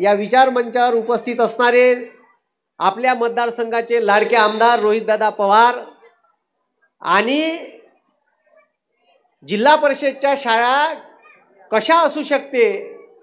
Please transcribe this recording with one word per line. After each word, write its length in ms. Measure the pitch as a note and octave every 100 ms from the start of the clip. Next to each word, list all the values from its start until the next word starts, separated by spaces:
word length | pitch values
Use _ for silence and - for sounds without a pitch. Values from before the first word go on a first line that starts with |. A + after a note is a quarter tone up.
या 120 | G3
विचार 360 | G#3 G3+ B3+ C4
मंचावर 440 | B3 A#3+ A#3+ B3
उपस्थित 460 | A#3 A3+ A#3 A3+ A#3
असणारे 540 | A3+ A3+ B3 A#3+ B3+ B3 - - _ _ _ _ _ -
आपल्या 340 | F3 G3 B3+
मतदारसंघाचे 920 | B3 A#3 A#3 A#3+ A#3 A3+ A#3 A#3 A#3 G#3
लाडके 300 | G#3 G#3+ A#3
आमदार 440 | G#3+ G#3+ A#3 A#3+
रोहितदादा 500 | G#3 A3 A3 G#3+ G#3+
पवार 500 | - G3 G#3 A#3+ B3 - - _ _ _ _ _ _ _ _ _ _
आणि 560 | - F#3 A3 C#4+ D#4+ E4 C4 - _ _ _ _ _ _ _ D#5 D5 _ _ _ _ _ _ _ C#3
जिल्हा 280 | G3+ B3+ D#4
परिषदच्या 580 | D4 C4+ C#4+ C4 C#4 C#4
शाळा 560 | B3 A3+ A#3+ C4+ D#4 D4+ - _ _ _ _ _ _
कशा 280 | A3 G#3+ E4
असू 240 | D#4+ D4+
शकते 720 | C#4+ C#4+ - B3+ A3 G3 - - - _